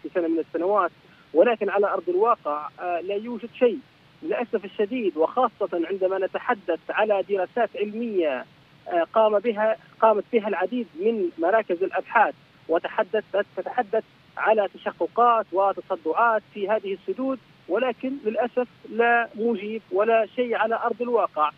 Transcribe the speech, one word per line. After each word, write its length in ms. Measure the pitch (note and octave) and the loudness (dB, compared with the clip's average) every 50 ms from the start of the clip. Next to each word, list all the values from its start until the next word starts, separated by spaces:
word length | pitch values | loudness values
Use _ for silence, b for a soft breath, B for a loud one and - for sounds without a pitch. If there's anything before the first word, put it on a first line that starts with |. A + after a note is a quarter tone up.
| - | -4
في 60 | D3+ - | -6 -4
سنة 120 | F#3 E3+ | -2 -2
من 120 | E3 E3 E3 | -2 -2 -4
السنوات، 520 | D3+ - - D#3+ F3 G3 G#3 G3+ F3+ E3 - _ - b b b b b b | -4 -6 -6 -4 -2 0 0 0 0 -2 -4 _ -20 b b b b b b
ولكن 360 | D#3 G3+ A#3+ A3+ - G#3 F#3+ | 4 4 4 4 0 -2 0
على 180 | F#3 G3+ G3+ | 0 2 2
أرض 220 | F#3 - F#3 - F3+ | 0 0 -2 -2 -2
الواقع، 600 | F3 F#3 A3+ A#3+ A3+ - - D4 D4 D4+ D3+ D#3 - - | 0 2 4 2 2 0 -2 -4 -4 -4 -6 -10 -12 -8
آه، 220 | F3+ F3+ F3 E3 | -6 -4 -4 -4
لا 140 | E3+ F#3+ G3+ | -4 -4 -6
يوجد 340 | G3+ A3 A#3+ A#3+ - A#3+ A3+ - - | -6 -6 -8 -10 -10 -12 -12 -2 2
شيء 200 | B3+ A#3+ F#3 C4 - _ _ _ _ _ _ - D#3+ | 2 2 2 0 -8 _ _ _ _ _ _ -10 -6
للأسف 420 | D#3+ G#3 - A#3+ - - G3 G3+ | -4 -4 -4 -4 -4 -4 -6 -6
الشديد، 520 | F#3+ - - G#3 G3 B3+ B3+ G#3+ F3+ - | -6 -4 -4 -2 -2 -2 -2 -2 -2 0
وخاصة 520 | D#3 D#3+ - - B3+ C4 A3 - - G3+ - F#3 | 0 0 0 2 0 0 0 0 -2 -4 -2 -2
عندما 460 | F3 E3 E3+ G3 F#3+ F#3 F#3 F#3+ F#3+ | -2 -2 -2 -2 -2 -2 0 0 -2
نتحدث 600 | F#3+ F3+ - F#3 - - A#3+ G3+ - - E3 F3+ _ - | -4 -4 -6 -4 -4 -4 -4 -4 -2 -4 -4 -4 _ -4
على 340 | D3+ F3+ G#3+ G#3+ G3+ F#3+ F3 F#3 | -2 0 0 2 0 0 -2 -2
دراسات 400 | G3+ F#3+ F3+ - - A#3+ A3+ - - | -2 -2 -2 -2 -2 -2 -2 -2 -2
علمية، 680 | - G#3 G#3+ G#3 A3+ A#3+ A3+ G#3 F3+ D#3+ D3 C3 B2 - - _ _ _ _ _ - - | -4 -6 -6 -4 -6 -6 -4 -2 0 0 0 -2 -4 -6 -12 _ _ _ _ _ -20 -10
آه، 200 | - F3+ E3+ D#3+ - - | -4 -2 -2 0 2 2
قام 260 | A3+ A3 G#3+ G#3+ G3+ | 4 4 4 4 2
بها، 380 | G3 A#3+ G3+ G#3 A3 A3 A3 - B B B B | 0 0 -2 0 0 0 -2 -2 B B B B
قامت 220 | A3 A3+ G#3+ G3+ - _ B3 | 4 4 4 4 0 _ 0
بها 140 | A3 G3 | 0 0
العديد 400 | G#3+ F#3+ E3+ - F#3 B3 B3 A3 E3+ - | 0 -2 -2 -2 -2 -2 -4 -6 -6 -6
من 340 | D#3+ G3 A3+ A4+ - F3+ - - | -4 -2 0 0 0 -2 -4 -2
مراكز 460 | E3 E3 F3+ A3 A3 G#3 - F3 E3+ F#3+ | -2 0 2 2 2 2 0 -2 -2 -2
الأبحاث، 500 | F3+ - F#3+ - - - A3+ G3 D3+ - - - _ _ _ _ - | -2 -4 -4 -4 0 2 2 2 2 0 -6 -16 _ _ _ _ -2
وتحدثت، 760 | - - - E3+ - - G#3+ - - G#3+ - _ - G3+ G3+ - - | -2 -2 -2 -2 -2 -2 -2 0 -2 -4 -2 _ -4 -4 -4 -4 -6
تتحدث 460 | F#3 - - - B3 A#3+ G3 - A3 - _ _ _ _ _ - | -10 -8 -6 -4 -4 -4 -2 -2 -4 -4 _ _ _ _ _ -8
على 300 | - C#3+ G3 A3 G#3+ G3 F3+ - | -2 2 2 2 2 2 -2 -4
تشققات 720 | - - G3+ - - E3+ - - A3+ A#3+ A#3+ A#3 A3 G3+ - | -8 -8 -8 -4 -4 -4 -2 2 4 4 4 4 2 0 0
وتصدعات 920 | E3+ F#3+ G3 G3 F#3+ F3 - - F#3+ E3+ - D#3+ D#3 G3 A#3 A#3 A3 G#3+ - _ - | 0 2 2 2 0 -2 -4 -6 -6 -4 -4 -2 0 2 2 2 2 0 -2 _ -10
في 160 | G#3 G3 F#3+ | -6 -2 -2
هذه 240 | A3 G#3+ G3 F#3+ F#3+ | -2 -2 -2 -4 -8
السدود، 460 | F#3 - F#3+ F#3+ - C4 C4+ C4 - _ _ _ _ _ | -8 -6 -8 -6 -4 -4 -4 -4 -6 _ _ _ _ _
ولكن 440 | - F#3 A#3 B3+ B3+ A3+ - - C4 C#4 C#4+ - | -4 -2 0 0 -2 -2 -4 -6 -8 -6 -6 -6
للأسف 420 | G#3+ A3+ - B3 A#3+ - B3+ B3 - _ _ - - | -4 -2 -2 -2 -2 -2 -4 -4 -4 _ _ -16 -6
لا 400 | G#3+ A3 A#3 A#3 A#3+ A#3 A3+ - - | 0 2 2 4 4 2 0 -2 -4
مجيب 460 | G#3 A3+ A#3 A3+ F#3 G3+ G#3+ A3+ G#3+ - - | -2 -2 -2 -2 -2 -4 -6 -8 -8 -6 -2
ولا 340 | F3+ F#3+ G#3+ A#3 A3+ A3+ G#3+ - - | 0 0 2 4 4 4 2 0 -2
شيء 200 | B3+ B3 A#3+ A3 | -2 -2 0 0
على 200 | F#3 A3 A3 A3+ | 0 0 0 0
أرض 260 | - A3 A#3+ A3+ - | -2 -2 -4 -4 -4
الواقع. 500 | B3 B3 A#3+ G#3+ F3+ - - D3+ D3+ D3 - | -2 0 0 2 0 0 0 0 0 0 -2